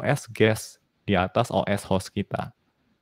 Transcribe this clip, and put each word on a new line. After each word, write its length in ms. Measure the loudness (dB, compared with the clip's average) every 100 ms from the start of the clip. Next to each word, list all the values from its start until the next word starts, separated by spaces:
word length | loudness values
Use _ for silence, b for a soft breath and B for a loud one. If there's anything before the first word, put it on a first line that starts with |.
S 260 | 0 -2 -4
guest 500 | 2 2 2 -6 -20 _ _
di 140 | 0 2
atas 320 | 2 0 0
O 140 | 0
S 220 | 0 -2 0
host 260 | -2 -2
kita. 400 | -8 -6 -6 -8 _ _ _ _ _